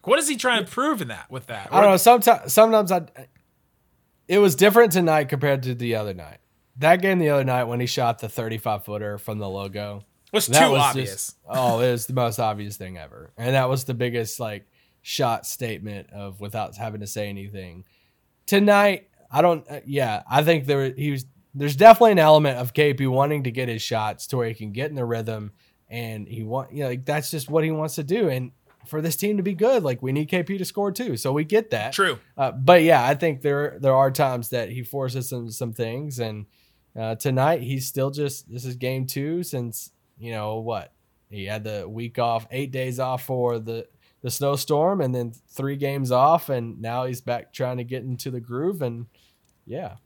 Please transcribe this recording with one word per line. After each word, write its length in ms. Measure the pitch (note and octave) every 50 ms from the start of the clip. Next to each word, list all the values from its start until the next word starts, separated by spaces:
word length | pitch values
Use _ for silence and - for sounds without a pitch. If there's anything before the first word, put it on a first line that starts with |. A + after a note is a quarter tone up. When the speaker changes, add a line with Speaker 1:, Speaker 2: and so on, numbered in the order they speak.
| _
Speaker 1:
What 140 | F3 A#3+ D#4
is 80 | D#4 C#4+
he 80 | D4
trying 280 | A3+ - B3+ A#3+ A3 G3
to 60 | -
prove 300 | - A#3+ C4 D4+ D#4 G#3+
in 80 | E3 A#2+
that, 200 | A2 E2 - _
with 160 | - C3 -
that? 220 | - A#2 G#2 G2 -
Speaker 2:
I 80 | D3 F#3
don't 80 | G#3 G3+
Speaker 1:
Or 40 |
Speaker 2:
know. 40 | F#3+
Someti-, 540 | F3+ - A#3 B3 A#3+ G3 A#3+ A#3 - - -
sometimes 420 | - - A3 A3+ A3 G#3+ G#3 F3
I, 140 | F#3+ F3+ D#3+ C3 _ - C3 _ _ _ _ _ _ _ _ _ _ _ _ _ _ _ _ _ _ _ _ -
it 100 | F3+ G3+
was 160 | G3+ F#3+ C#3+
different 380 | C3 F3+ G#3 G3 A#3 A#3+ A3
tonight 380 | D#3+ F#3 F3 E3 D#3 D#3 D3 C3
compared 320 | - C3+ D3 C#3+ C#3 C3+
to 120 | B2+ B2+ B2
the 200 | A#2 B2 A#2 A2+
other 180 | A2 G#2+ G#2
night. 260 | F#2+ F2+ D#2+ D2 - - _ _ _ _ _ _ _
That 240 | B2+ C#3 D#3 F3 F#3
game 180 | F3+ G3 F#3+ F3+
the 120 | E3 D3+
other 140 | D3 C#3 C3+
night 200 | C3 B2+ B2 B2
when 160 | A2+ A#2+ A#2+
he 60 | B2
shot 320 | A#2+ - - B2+ A#2 A#2 -
the 100 | - G#2+
thirty-five 560 | - - A#2 A2+ A2+ G#2+ - A#2+ G#2+ G2+ -
footer 320 | - G#2 G#2 G#2+ G#2 G#2
from 220 | G2+ - - G#2+ G#2+
the 100 | G#2 G2
logo 560 | F#2+ G2 G2 G2 F#2+ G#2 G#2 G#2 G2+ G2+ G2+ _ _ _ _ _
Speaker 1:
Was 140 | - G#3+ - -
Speaker 2:
that 180 | A#2+ D3+ E3
Speaker 1:
too 60 | D3+
Speaker 2:
was 80 | C#3 C#3
Speaker 1:
obvious. 280 | C#3+ C3+ B2 C3 B2+ G2+
Speaker 2:
just, 260 | F#2+ F#2+ - - - _ _ -
oh, 320 | A2+ C3 B2+ A#2+ A#2 A2+
it 100 | B2 B2+
was 140 | B2 A#2+ A2
the 60 | - C3
most 240 | C3 A#2+ A#2 G#2 A2
obvious 380 | A#2+ A2 G#2+ G#2 G#2 G2+ G2+
thing 220 | - G2 F#2 F#2 F2
ever. 340 | D#2 C#2+ - - D#2+ - _ -
And 160 | A#2 B2 C3
that 140 | C3+ C3 B2+
was 140 | C3 C3 B2+
the 100 | - B2
biggest, 460 | A2+ B2 B2 A#2+ A#2+ A2+ G#2+ - -
like, 260 | A#2+ A2 G#2 G2+ - _ _ _ _ _ _ _
shot 460 | _ - - - C#3 A#2+ A#2 - -
statement 640 | - - - B2+ A2+ A2 D2+ F#2 G#2+ G#2 G2 - _
of, 280 | - G2+ G2+ G2 F#2+ G2
without 360 | G2+ G#2 G#2+ A2 G#2 - -
having 240 | F#2+ A#2 A2 G#2+ G#2+
to 60 | G#2
say 220 | G2 - A2 G#2 G#2
anything. 540 | G2 G2 G2 G2+ G#2 G2 F#2 F2+ E2 F2+ F#2 _ _ _ _ _ _ _ _ _ _ _ _
Tonight, 640 | - G3+ G3+ G#3 G#3 G3+ G3+ G3+ G3+ F#3+ D#3+ _ _ _ _ _ _
I 100 | B2+ C#3+
don't, 240 | D#3+ F3+ E3+ D#3 - -
uh, 100 | C#3+ D3 -
yeah, 360 | C3 C#3 C#3+ C3+ A#2 G#2+ G#2 - -
I 120 | B2 C#3
think 240 | D#3 D#3+ E3 D#3 C3
there, 260 | C3 C#3+ C#3 C3+ C3
he 200 | B2+ C3 D3 D3
was, 120 | C#3+ C3+ B2+ - _ _ _ _ _
there's 220 | C#3 C#3+ D3 C#3
definitely 360 | C3+ G3+ A3+ A3 - A#3+ A3+
an 60 | G#3 F3+
element 400 | D#3 D#3 D#3 D3+ D3+ C#3+ C3 A#2+
of 160 | B2+ B2 -
K 180 | - D3+ D3
P 140 | C#3 B2+ C#3
wanting 380 | C3 B2+ C3 C#3 C#3+ D3+ D3 C3+
to 60 | B2+
get 180 | A2+ B2+ B2+ A#2+
his 120 | A#2 A2
shots 460 | - - A#2 A2 G#2+ G#2+ G2+ - - -
to 80 | -
where 120 | C3 A#2+ A2+
he 60 | A2
can 180 | - G#2+ G#2
get 180 | G2+ A#2 C#3 D3+
in 60 | D3+
the 80 | C3+ B2
rhythm, 480 | A#2 A#2 A2+ A2 A2 A2 G#2+ G#2+ G#2 - _ _ _ _ _ _ _
and 380 | - A#2 A#2 A2+ A2 G#2+ G#2 -
he 140 | A2+ A2+
want, 300 | A2+ G#2+ A#2+ C3 C3+ -
you 100 | - C#3+
know, 60 | C#3+ B2+
like, 140 | B2 B2+ C3
that's 240 | C#3 D3 D3+ C#3+ -
just 180 | - D#3 B2+ -
what 160 | D3 D#3+ D#3
he 60 | D#3+
wants 240 | D#3+ D3+ D#3 D#3 -
to 80 | -
do. 260 | D#3 C3+ F3+ A#3 G#3+ D#3+
And 220 | C3 B2+ B2+ B2+ _ _ _ _ _ _ -
for 140 | - - D#3
this 160 | D#3 E3+ D3+
team 220 | - G3 G#3 G#3+ G3+
to 40 |
be 120 | F3+ G3+ G3
good, 280 | D#3+ G#3 A#3+ C4+ A#3+
like, 200 | E3+ C#3 B2 A#2+
we 100 | B2+ C3
need 160 | C3+ D3 D3+ C#3+
K 140 | - F3+
P 160 | F3 D3 G3 G3
to 60 | F#3
score 260 | - - G#3 G3+ G3+
too, 240 | F#3+ - B3 A#3 C#3
so 160 | A2+ - C3+
we 120 | C3+ D3 D#3
get 260 | D3+ G3+ A3 A3 -
that. 240 | B2 A2 G#2 B2 C3+
Speaker 1:
True. 240 | - G3 F3+ C3+ A2 _ _ _
Speaker 2:
Uh, 140 | - C3+ B2+
but 300 | - C3 C3 D3 F3+ F3
yeah, 200 | D#3+ E3 E3 C3+ A#2+
I 80 | C3 D3
think 260 | C#3 E3+ E3 D3 B2+
there, 380 | - D3 C#3+ C#3+ D3 D3 - -
there 140 | C#3 C3+ C3+
are 160 | C3 C3+ C3+
times 400 | C3 - D3 C3+ B2+ B2 A#2 -
that 180 | - A#2+ A2+ F#2
he 140 | A#2 B2+
forces 460 | A#2+ - - C#3 C3+ C3 A#2+ C3+ A#2+ -
some, 220 | C3 B2 A#2 A2+
some 220 | A2 - C3 A#2
things, 460 | A2 - A#2+ A2+ A#2 C3 D3 D3+ C3+ B2
and, 260 | A#2 A2+ G#2+ G#2+ G#2 _ _ _ _ _ _ _ _ _ _
uh, 200 | A2+ A2+ A2 A#2
tonight 480 | A2+ - C#3+ C3 C3 C3 D3+ E3+ D3+
he's 240 | A#2+ B2 C3+ C3+ C3
still 240 | - - C#3 C3+ C#3
just, 420 | C#3 C#3+ D3 C#3 - - - -
this 140 | A#2 B2 A#2+
is 100 | C3 B2
game 300 | B2 B2 B2+ C3 C3 C3
two 360 | C3 - C#3 C#3 D3+ E3 F3
since, 480 | F3 - - B2+ A#2+ A#2 A2+ - - - _ _ _ _ _ _
you 140 | A#2+ A#2
know, 260 | A2+ G#2+ G#2 G#2+ A2 A2+
what? 340 | A2+ A#2 A2+ G2 E2+ - _ _ _ _ _ _ _ _
He 160 | G2+ G#2 F#2+
had 180 | G2 G#2+ A2 G#2+
the 240 | A2 G#2+ G#2 F2+ F2+
week 300 | G#2+ A2+ A#2+ A#2 - -
off, 280 | A#2+ A#2 A#2 A2+ A2+ -
eight 180 | - C3 C#3+ C3+
days 280 | B2+ B2+ C3 B2+ B2 B2
off 240 | C3 B2+ C3 B2 -
for 340 | - C3 B2+ B2 A#2+ A#2+ A#2
the, 300 | A2 A2+ A2+ A2+ - _ _ _ _ _ _ _
the 80 | - B2
snowstorm, 720 | - - C#3 C#3 C#3+ C3 - - D3+ D3 D#3 F3+ G3+ G3
and 140 | D3 B2+ B2+
then 180 | B2+ A#2+ A#2 A2+ - _ _
three 260 | - - C3+ C#3 C#3
games 360 | C#3 C#3 C#3 C#3 C#3 C3+ B2
off, 360 | B2+ B2 C3+ D3 E3 E3+ - -
and 320 | C#3 B2 A#2 A2+ A2 -
now 240 | A2 A#2 A#2 B2 B2+
he's 160 | B2+ B2+ B2
back 320 | _ - A#2+ A#2 A#2 _
trying 260 | _ - C3 B2+ B2+ B2
to 60 | B2
get 200 | A#2+ B2+ B2+ A2+
into 260 | C3 B2+ B2 - C#3
the 100 | B2+ B2
groove, 400 | A2+ A#2+ A#2+ B2+ D3+ F3+ G3+ E3+
and 260 | C#3+ B2 A#2 A#2 A#2+ A2+ _ _ _ _ _ _ _ _ _ _ _
yeah. 300 | - A2 D3+ F#3 - F#2+ - _